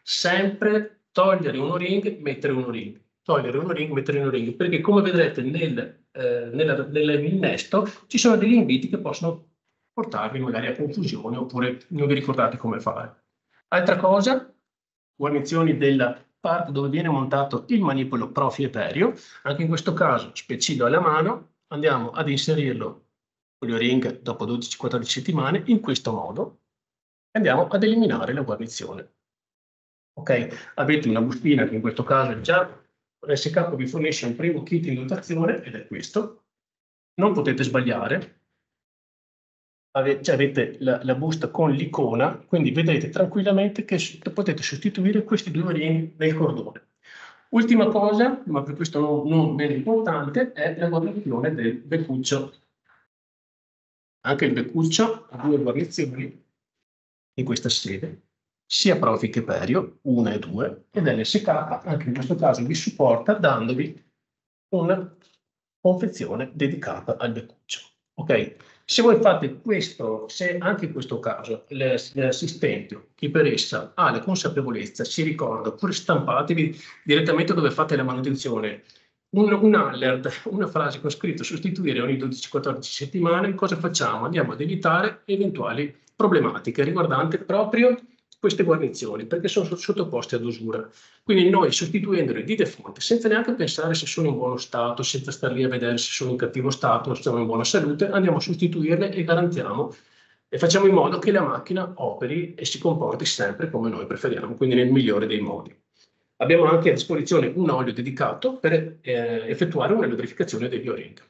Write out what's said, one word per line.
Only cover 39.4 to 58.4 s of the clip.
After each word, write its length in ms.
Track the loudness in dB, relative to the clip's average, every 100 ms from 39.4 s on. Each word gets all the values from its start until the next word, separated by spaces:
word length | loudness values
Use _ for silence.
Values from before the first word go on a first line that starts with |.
| _ _ _ _ _
Ave-, 320 | -2 0 0
cioè 120 | 2 2
avete 420 | 2 2 -2 -2
la, 220 | -2 0
la 120 | 0 -2
busta 340 | -2 -2 -4
con 220 | 0 2
l'icona, 640 | 2 -2 -2 0 2 0 -2
quindi 340 | -2 0 2
vedrete 380 | 2 2 2 0
tranquillamente 720 | 0 0 0 2 4 2 -2
che 160 | -4 -4
s-, 200 | -4 -8 -8
potete 300 | -4 -2 -2
sostituire 600 | -4 -4 -2 0 2 2 2
questi 260 | 0 0
due 120 | -2
O-ring 500 | -2 0 0 0 -2 0
nel 180 | 0
cordone. 540 | 2 2 0 -8 -14 _ _ -20 -20 -20 -20 _
Ultima 380 | 2 6 6 6
cosa, 540 | 4 4 4 4 2 -4
ma 180 | -4
per 120 | -4 -4
questo 260 | -4 0
non, 260 | 0 0 2
non 280 | 4 4 2
meno 180 | 0
importante, 800 | 0 0 2 2 -2 -2 0 -2
è 240 | -2 -4 0
la 100 | 0
guarnizione 680 | 0 -2 -4 -4 -2 -2
del 200 | 0 -2
beccuccio. 800 | -4 -4 -4 -2 -4 -2 -2 -4 -14 _ _ _ _ _ _ _ _ _ _ _ _ _ _ _ _
Anche 240 | -4 0 0
il 60 |
beccuccio 760 | 0 -2 0 2 2 2 -2 -10
ha 80 | -6
due 200 | 0 0
guarnizioni 880 | 0 -2 -4 -4 -6 -6 -10 -12 _ _ _ _ _ _ _ _ _ -4
in 100 | -2
questa 240 | -2 -2
sede, 580 | -2 -4 -6 -8 -12 _ _